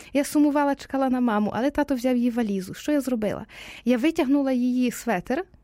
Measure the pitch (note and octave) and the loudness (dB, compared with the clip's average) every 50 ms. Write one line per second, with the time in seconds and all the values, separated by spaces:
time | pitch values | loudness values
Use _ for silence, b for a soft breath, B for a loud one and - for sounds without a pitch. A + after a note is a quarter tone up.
0 | B B B C4+ C#4 - - D4+ D4 D4 C#4 D4 C#4+ C#4+ C#4 - - - - C4+ | B B B -2 0 2 2 4 4 4 4 2 2 2 0 -2 -4 -6 -2 0
1 | C4+ C4 B3+ B3+ B3 A#3+ G#3+ G#3 G#3+ G3 - - A#3+ C#4+ C#4+ - D4 - C#4 B3 | 0 2 2 2 2 2 2 2 0 0 0 0 0 0 0 0 0 0 0 0
2 | A#3 B3+ B3+ B3 A#3+ B3 A3+ A#3+ A#3+ G3+ G3+ F#3+ F#3 F#3+ F#3 - - - D4+ C#4+ | 0 0 2 2 2 0 0 0 0 0 -2 -4 -4 -6 -10 -8 -4 -2 0 0
3 | C4 - B3+ A3 G#3+ G3 F2+ - G#3+ - B B B B B B B A#3 B3+ A#3 | 0 0 -2 -2 -2 -2 -4 -6 -8 -12 B B B B B B B 0 2 2
4 | A#3+ D#4+ D#4+ F4 D#4 B3+ C#4 C#4+ C#4 C4+ C4 B3 B3 B3+ B3 B3+ B3 A#3+ - - | 2 2 2 2 2 2 2 2 2 2 0 0 0 0 0 2 0 0 -2 -4
5 | - A#3 G#3+ F3+ - - B3 D#4 F#4+ - - - | -4 -2 -2 -2 -2 -2 -4 -4 -4 -6 -12 -20